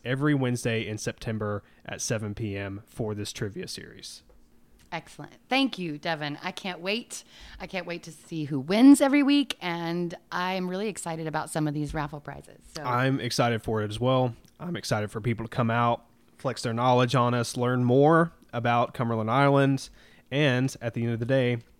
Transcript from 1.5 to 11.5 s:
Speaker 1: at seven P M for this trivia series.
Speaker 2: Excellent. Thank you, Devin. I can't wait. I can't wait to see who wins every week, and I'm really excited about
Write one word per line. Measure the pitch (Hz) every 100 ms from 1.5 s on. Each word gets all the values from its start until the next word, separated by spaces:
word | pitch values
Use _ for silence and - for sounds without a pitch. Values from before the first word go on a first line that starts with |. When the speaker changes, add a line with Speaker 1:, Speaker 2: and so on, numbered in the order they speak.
| 101 - _ -
Speaker 1:
at | 101
seven | - 113 107
P | 101 107 98
M | 101 98 -
for | - 110
this | 104 101
trivia | - 107 101 180
series. | - 113 - - - _ - - - _ _ -
Speaker 2:
Excellent. | 165 - - 147 - -
Thank | 262 269 -
you, | 170 147
Devin. | 175 156 147 147
I | 180
can't | 190 196 180
wait. | 180 226 240 - - - - -
I | 185
can't | 190 175
wait | 170
to | 165
see | - - 160 147
who | 147
wins | 143 208 269 285
every | 277 285
week, | 269 285 262 -
and | 180 170 165 175 175 175 -
I'm | 170 185 190 185
really | 185 214
excited | - 170 160 156
about | 151 143